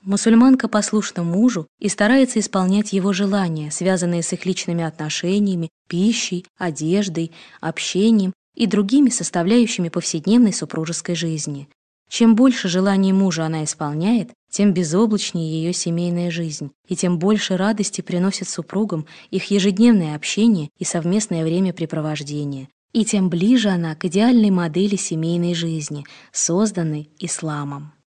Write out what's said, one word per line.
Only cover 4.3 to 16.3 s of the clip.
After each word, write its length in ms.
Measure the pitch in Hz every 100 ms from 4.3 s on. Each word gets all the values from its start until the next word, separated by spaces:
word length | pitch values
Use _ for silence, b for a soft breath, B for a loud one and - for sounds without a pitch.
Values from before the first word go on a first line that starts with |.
их 100 | 180
личными 400 | 180 180 - 170
отношениями, 840 | 160 156 151 - 175 202 202 180 160 _ _
пищей, 560 | 175 208 220 - 180 - _
одеждой, 720 | 175 143 156 196 196 160 165 B B B
общением 720 | 160 - - 180 220 220 190 - _
и 120 | - 226
другими 420 | 208 196 269 262
составляющими 800 | - 170 180 170 240 233 - 170
повседневной 640 | 175 - 165 151 233 226
супружеской 600 | - 156 165 160 165 -
жизни. 540 | 170 165 156 147 139 147 _ _ _ _
Чем 260 | - 226 220
больше 320 | 262 240 185
желаний 460 | 180 196 196 190
мужа 320 | 190 190 160 160
она 180 | 160
исполняет, 680 | 151 - 151 151 185 240 240 _ _
тем 220 | - 202
безоблачнее 920 | 180 165 175 226 208 - 175 160 160
ее 100 | 165
семейная 580 | 180 175 170 175 175 175